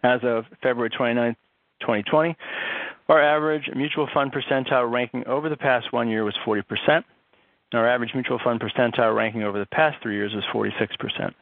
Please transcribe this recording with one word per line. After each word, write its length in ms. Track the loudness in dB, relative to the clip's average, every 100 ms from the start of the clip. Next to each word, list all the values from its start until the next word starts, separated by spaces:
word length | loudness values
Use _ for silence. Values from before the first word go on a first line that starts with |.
As 160 | 4 2
of 200 | 2 0 -4 -4
February 280 | -2 0 -2
twenty-ninth, 480 | 0 0 2 0 -2 _ _ _ _
twenty 220 | -2 -2
twenty, 320 | 2 2 2 -2 -10 -8 -8 -8 -10 -14 4
our 160 | 6
average 460 | 6 4 2 -2 -4
mutual 340 | -4 -2 -2 0
fund 200 | 0 0
percentile 580 | -4 0 0 2 0 2
ranking 340 | 0 -2 -6 -4
over 200 | -2 -2
the 100 | -2
past 360 | 2 0 0
one 160 | -2 0
year 160 | 0 0
was 100 | -2
forty 180 | -2 -2
percent, 440 | -2 0 2 2 0 _ _ _ _ _ _
and 80 | 2
our 80 | 4
average 240 | 2 0
mutual 260 | -4 -2 -2
fund 160 | 0 0
percentile 560 | -2 2 0 4 2 2
ranking 280 | 0 -2
over 160 | -2 -4
the 60 | -4
past 300 | 0 0 0
three 120 | -6 -4
years 180 | -4
was 100 | -4 -4
forty-six 420 | -2 -4 -2 -4 -4
percent. 360 | -8 -6 -6 -8